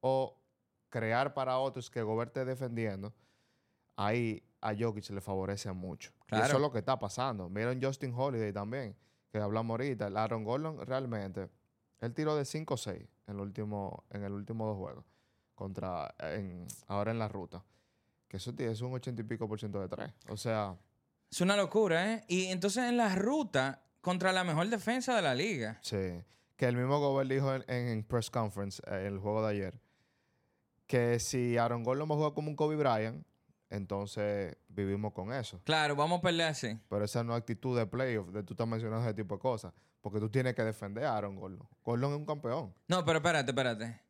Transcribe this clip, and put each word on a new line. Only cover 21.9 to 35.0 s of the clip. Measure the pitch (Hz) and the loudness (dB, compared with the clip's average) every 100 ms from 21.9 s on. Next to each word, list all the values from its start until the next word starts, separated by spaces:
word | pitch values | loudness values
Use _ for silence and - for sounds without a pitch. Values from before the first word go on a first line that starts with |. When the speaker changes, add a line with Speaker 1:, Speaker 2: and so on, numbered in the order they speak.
| 165 190 | 4 2
Speaker 2:
¿eh? | 226 - | -2 0
Y | 180 185 | 0 2
entonces | 185 196 202 | 0 0 2
en | 247 240 | 2 4
la | 226 | 4
ruta | 185 202 302 262 139 135 135 _ _ | 4 4 2 2 2 2 -2 _ _
contra | - 180 185 | 0 2 4
la | 185 | 4
mejor | 180 156 185 | 4 4 2
defensa | 226 214 254 247 | 2 2 0 4
de | 240 | 4
la | 160 | 4
liga. | 127 190 170 110 113 | 4 2 0 -2 -4
Speaker 1:
Sí. | - 104 95 87 - _ _ _ | -2 0 0 -4 -12 _ _ _
Que | 127 | 2
el | 120 | 4
mismo | 127 143 | 2 4
Gobert | 143 139 135 | 4 2 2
dijo | 135 139 | 2 2
en, | 135 - | 0 0
en, | 123 120 | -2 0
en | 110 | -2
press | 107 123 113 | 0 0 0
conference, | 123 107 101 101 - - | 0 0 -2 -6 -6 -6
eh, | 95 98 | -4 -2
el | 98 | -2
juego | 104 107 110 | 0 2 2
de | |
ayer, | 104 95 - _ _ _ _ _ _ _ _ _ _ _ | 0 -2 -8 _ _ _ _ _ _ _ _ _ _ _
que | 127 120 120 | 4 4 2
si | - 131 120 117 | 2 0 2 4
Aaron | 117 120 | 4 2
Gordon | 117 135 156 | 0 0 0
va | |
a | 151 | 2
jugar | 151 | 2
como | 151 151 | 0 -4
un | 147 | 0
Kobe | 151 151 | 0 4
Bryant, | 139 113 110 139 - _ _ _ _ | 4 4 2 -4 -12 _ _ _ _
entonces | 104 95 98 101 110 104 101 95 - _ | -6 -2 -4 -4 -2 0 0 -2 -8 _
vivimos | 92 98 101 | -2 0 0